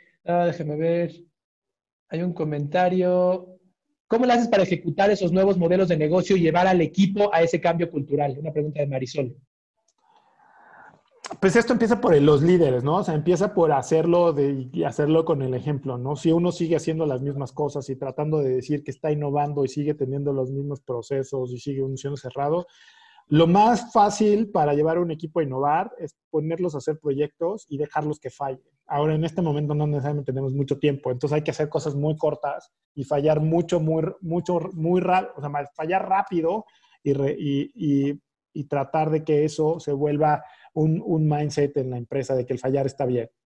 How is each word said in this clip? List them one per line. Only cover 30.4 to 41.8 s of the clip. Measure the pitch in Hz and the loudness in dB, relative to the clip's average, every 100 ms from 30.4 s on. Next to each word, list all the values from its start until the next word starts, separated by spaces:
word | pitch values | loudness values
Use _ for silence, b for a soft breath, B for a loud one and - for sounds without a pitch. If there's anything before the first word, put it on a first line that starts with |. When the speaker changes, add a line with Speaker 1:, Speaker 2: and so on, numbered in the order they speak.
| 135 | -4
Speaker 2:
mucho | 135 139 139 | -2 -2 0
tiempo, | 147 139 127 | 0 0 -4
entonces | 127 147 | -4 -2
hay | 151 | -2
que | 156 | -2
hacer | - 151 | -2 -2
cosas | 156 156 143 | -2 -4 -2
muy | 151 156 | -2 0
cortas | 156 151 143 - - _ _ | -2 -2 -6 -8 -12 _ _
y | - | -12
fallar | 135 147 147 151 | -4 0 2 2
mucho, | 156 165 170 175 | 2 0 0 0
muy, | 160 160 160 - | 0 0 -2 -6
mucho, | 170 170 170 175 156 | -6 -4 -2 -2 -4
muy | 165 160 180 | -4 0 2
ra-, | 180 185 - - | 2 2 0 -6
o | |
sea, | 143 | -8
ma-, | 143 143 | -6 -8
fallar | - 160 185 190 | -8 -4 -2 0
rápido | 190 202 175 160 208 220 b b b | 0 0 0 0 -2 -6 b b b
y | 147 | -2
re-, | 139 139 - | 0 0 -2
y, | 151 139 143 | -2 -2 -4
y, | 240 160 139 139 143 _ _ _ | -4 0 0 0 -4 _ _ _
y | - 139 | -12 -6
tratar | 143 139 165 156 | -4 -2 -2 0
de | 156 | 0
que | 156 147 | 2 2
eso | 151 156 156 165 | 2 0 -2 -2
se | 151 | -4
vuelva | 143 147 147 156 147 B B B | -2 -2 2 2 2 B B B
un, | - 156 160 | -2 0 0
un | - 160 156 | 0 0 2
mindset | 147 151 143 143 | 0 -2 0 0
en | 143 | 0